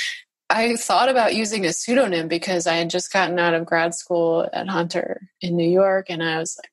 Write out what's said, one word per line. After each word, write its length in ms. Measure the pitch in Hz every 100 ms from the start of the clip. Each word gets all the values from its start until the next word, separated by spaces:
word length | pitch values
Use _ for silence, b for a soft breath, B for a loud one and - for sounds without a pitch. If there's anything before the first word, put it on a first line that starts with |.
| B B B _ -
I 280 | 220 233 233
thought 320 | - 190 254
about 260 | 254 214
using 320 | 208 214 214 170
a 60 |
pseudonym 560 | - - 240 220 170 160
because 380 | 170 196 180 170
I 100 | 165
had 140 | 165
just 220 | 180 -
gotten 260 | 196 170 175
out 160 | 170
of 120 | 165 170
grad 280 | 165 170
school 540 | 175 - 170 165 165 -
at 160 | - 185
Hunter 600 | 185 170 175 - - 190 _
in 160 | 180 170
New 120 | 165
York. 380 | 180 196 190 190
And 140 | 165
I 160 | 165 160
was 200 | 165 -
like, 80 | -